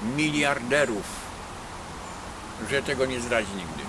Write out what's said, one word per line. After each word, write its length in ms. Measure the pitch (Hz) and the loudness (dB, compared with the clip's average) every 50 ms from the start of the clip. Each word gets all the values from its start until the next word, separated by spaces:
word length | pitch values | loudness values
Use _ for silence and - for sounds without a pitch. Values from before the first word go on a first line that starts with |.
| 104 110 127 | -2 0 2
miliarderów, 880 | 147 156 156 147 147 147 143 139 139 123 120 135 147 143 123 113 101 87 - - - - - - - - - - - - - - - - - - - - - - - - - - - - - - - 113 101 | 2 2 4 4 4 4 4 4 2 2 4 6 6 6 4 2 -2 -2 -4 -6 -6 -8 -8 -8 -10 -10 -10 -10 -10 -10 -10 -10 -10 -10 -10 -10 -10 -10 -10 -10 -10 -8 -10 -10 -10 -10 -10 -8 -6 -2 2
że 120 | 139 139 131 | 2 2 2
tego 240 | - - 123 131 | 2 2 2 2
nie 140 | 131 131 123 | 2 2 0
zdradzi 320 | 117 120 120 117 107 98 98 | 0 2 2 2 2 2 -2
nigdy. 260 | 98 90 80 78 - - | -4 -6 -6 -6 -6 -8